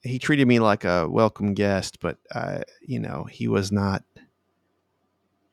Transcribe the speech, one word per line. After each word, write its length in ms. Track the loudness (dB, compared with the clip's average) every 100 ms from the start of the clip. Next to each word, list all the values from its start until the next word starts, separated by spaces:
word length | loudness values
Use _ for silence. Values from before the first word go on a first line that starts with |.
he 160 | -6 -6
treated 280 | 0 2 4
me 120 | 6
like 240 | 4 2
a 240 | 0 0 0
welcome 460 | 2 0 0 -4
guest, 440 | 0 0 0 -4 -8
but 180 | -8 -8 _
I, 280 | -10 -6 -8 -10 _
you 180 | -10 -8
know, 240 | -6 -8
he 240 | -12 -8 -2
was 220 | 0 0
not, 320 | 0 0 -2 _ -20 _ _ _ _ _ _ _ _ _ _ _ _ _